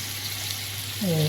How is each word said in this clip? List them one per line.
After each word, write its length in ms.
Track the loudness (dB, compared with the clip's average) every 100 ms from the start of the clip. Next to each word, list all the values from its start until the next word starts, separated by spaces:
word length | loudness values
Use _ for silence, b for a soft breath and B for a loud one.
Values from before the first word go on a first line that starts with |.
| -4 -4 -4 -4 -2 -4 -4 -4 -4 0 2
Ee, 220 | 4